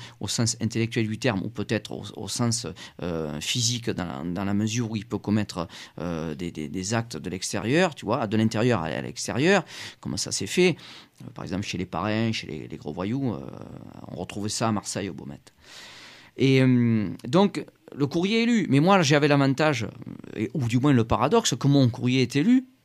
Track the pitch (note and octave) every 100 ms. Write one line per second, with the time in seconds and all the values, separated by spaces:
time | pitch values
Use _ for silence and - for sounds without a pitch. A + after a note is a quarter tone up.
0 | - - G2+ - A2+ - A2 A2+ A2+ B2
1 | A2 G#2+ C3 G2 G#2+ - G2+ A2 - A#1
2 | G2 - G2+ - A#2+ A2+ D#2+ E2+ - -
3 | F2 E2 D2+ D2+ - B2+ A#2 A#2+ A2+ E2+
4 | F2 C2 E2+ F2+ G2 G2+ G#2+ A2+ A2+ A2
5 | G2+ G#2 - G#2+ G2+ F2+ E2+ - - -
6 | F2 E2 D#2+ D2 E2+ - D2 F#2 F#2 A#2
7 | A#2 D#2 E2+ F2+ - G#2 G#2+ D#3 F#3 -
8 | G2 B2+ A2 A2 A2 A2 A2+ G#2+ D#2+ C#2
9 | B1+ - - G2+ E3 G3 - - - -
10 | - C2 - - G2+ - F3+ - - -
11 | - - - - - F#2 G2+ F2+ F#2 E2
12 | G2+ G#2+ A2+ A2 - D2+ A#1 - D2+ D#2+
13 | F#2+ C3+ C3+ D2+ C2 G1+ G1+ - - -
14 | - - F2+ G#2+ G#2 - A#2 G#2 - -
15 | F#2+ - C2+ C#2+ - _ - - - -
16 | - - - - C3+ C3 C3 B2 A#2 A2
17 | G2 - A#2+ E3 G3+ F3 A#2+ - - -
18 | C#3 E3 F#3+ A3+ A#3 A#3 - C#3 E3+ G3
19 | C#3 D3+ C#3+ C#3+ C3+ C3 D#3 B2 A2 -
20 | - - - - A2 - A#2+ B2 C#3+ B2+
21 | A2+ G#2+ B2+ A3+ - A#2+ C3+ C#3+ B2+ A2+
22 | A#2+ C3 B2+ C#3 F#3 B3+ B3+ _